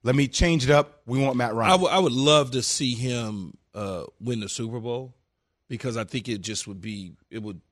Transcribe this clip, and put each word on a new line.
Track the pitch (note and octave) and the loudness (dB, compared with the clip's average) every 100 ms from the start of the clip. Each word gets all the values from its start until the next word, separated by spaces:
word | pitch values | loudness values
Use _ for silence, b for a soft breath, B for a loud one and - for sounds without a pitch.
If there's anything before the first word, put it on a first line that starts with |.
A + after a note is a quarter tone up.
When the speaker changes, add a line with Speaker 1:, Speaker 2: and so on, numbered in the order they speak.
Speaker 1:
Let | A#2 | 2
me | C3+ C3+ | 2 2
change | - E3+ E3 | 2 2 4
it | B2+ | 4
up. | D3 D3 _ - | 4 4 _ -4
We | C3 | 0
want | C#3 B2 | 2 2
Matt | A#2+ | 0
Ryan. | A2 A2+ | 2 4
Speaker 2:
I, | F#3 | 4
w-, | F3 | 4
I | F#3+ | 4
would | F3 | 2
love | B2 C#3+ D3+ C3 | 4 6 6 4
to | B2+ | -2
see | - - C3+ | -2 -2 -2
him, | A#2 B2+ A#2+ A2 G#2 F2 - _ | -2 -2 -2 -4 -6 -10 -14 _
uh, | G#2 G2+ F2+ - _ | -10 -6 -6 -10 _
win | A#2 A#2+ | -6 -4
the | G2+ | -6
Super | - A2+ A#2+ | -6 -6 -8
Bowl | A#2 A#2+ C3 _ _ _ _ _ _ | -6 -8 -8 _ _ _ _ _ _
because | A#2+ C3 A2+ | -8 -6 -6
I | |
think | G#2 C3 G#2+ | -4 -6 -4
it | G#2 | -6
just | G#2+ G#2 - | -4 -8 -8
would | G2 | -10
be, | G#2+ G2+ F#2 - _ | -10 -10 -12 -18 _
it | A2+ | -12
would | G#2+ F#2 _ | -10 -14 _